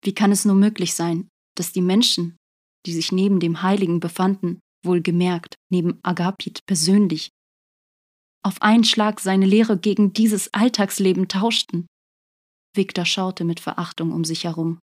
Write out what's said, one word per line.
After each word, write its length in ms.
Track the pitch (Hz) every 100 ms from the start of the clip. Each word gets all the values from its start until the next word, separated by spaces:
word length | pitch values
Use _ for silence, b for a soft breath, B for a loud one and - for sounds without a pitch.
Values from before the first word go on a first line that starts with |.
Wie 100 | -
kann 180 | 190 202
es 120 | 202
nur 100 | 208
möglich 400 | 196 208 214 175
sein, 340 | - 170 165 190 _ _
dass 180 | - 170
die 80 | -
Menschen, 560 | 180 196 240 - 170 - _ _ _ _ -
die 60 |
sich 200 | 165 165
neben 280 | 185 196 196
dem 220 | 170 165
Heiligen 380 | 185 202 185 170
befanden, 600 | 170 - 185 196 175 180 _ _
wohlgemerkt 720 | 175 175 170 175 180 175 - - _
neben 280 | 180 170 -
Agapit 580 | - 175 175 196 - - -
persönlich, 640 | 185 156 196 196 156 - _ _ _ _ _ _ _ _ _ _ _
auf 180 | 202 190
einen 220 | 208 226
Schlag 360 | 220 - 214 214
seine 260 | 196 190 190
Lehre 320 | 208 226 196
gegen 340 | 208 202 202
dieses 400 | 202 220 208 -
Alltagsleben 760 | 208 240 220 196 - 190 185 185
tauschten?“ 580 | 190 226 220 - 175 170 _ _ _ _ _ _ _ _ -
Viktor 300 | 190 - 175
schaute 380 | - 185 185
mit 140 | 170 170
Verachtung 540 | - - 170 - 165
um 120 | 160
sich 200 | 160 165
herum 340 | 175 165 165 165 _